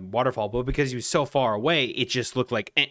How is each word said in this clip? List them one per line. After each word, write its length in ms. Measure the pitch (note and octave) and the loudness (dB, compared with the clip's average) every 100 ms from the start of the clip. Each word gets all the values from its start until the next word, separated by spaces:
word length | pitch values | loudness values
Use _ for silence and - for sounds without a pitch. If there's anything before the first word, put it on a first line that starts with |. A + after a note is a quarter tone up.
| F#2 | -4
waterfall." 380 | A2 B2+ A#2 G#2 | 0 0 0 -2
But 140 | A#2+ | -2
because 260 | B2+ C3 C#3 | -2 0 0
he 60 | B2 | -2
was 100 | - | -2
so 180 | E3+ | 0
far 300 | C#3 C#3+ B2 | 0 2 2
away, 320 | G#2 C3+ E3 A#2+ | 2 2 2 0
it 240 | - B2 | 0 -2
just 260 | B2+ A2+ B2+ | -2 -2 -2
looked 160 | B2 | -2
like, 180 | A2+ G#2+ - | -2 -2 0
eh, 120 | C#3+ | 0